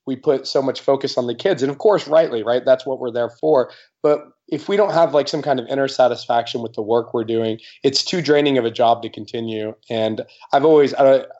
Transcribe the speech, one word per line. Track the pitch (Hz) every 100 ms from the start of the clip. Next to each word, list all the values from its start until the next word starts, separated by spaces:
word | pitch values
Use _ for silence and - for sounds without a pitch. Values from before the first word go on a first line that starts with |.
| -
we | 131
put | 151 135 -
so | 147
much | 131 123
focus | - 139 131 -
on | 120
the |
kids, | 120 196 151
and | 135
of | 139
course, | 214 190 143
rightly, | 156 165 117
right? | 107 123
That's | 131 131
what | 139 131
we're | 127
there | 117 117
for. | - 156 143 120 - _ _
But | 151 147 - _ _
if | 147 -
we | 202
don't | 196
have, | 160 165
like, | 143 135
some | 156
kind | 143 131
of | 117
inner | 139 135
satisfaction | - 127 117 - 117 117 123
with | 113
the | 117
work | 104 117 113
we're | 120
doing, | 113 113 113 110 - -
it's | 139 135
too | - 185
draining | 143 147 147 131
of | 113
a |
job | 110 117 117
to | 110
continue. | 110 104 120 113 110 107 110 _
And | 113 110 107 - _ -
I've | 143 151
always, | 156 135
I | -
don't, | 139 135 - -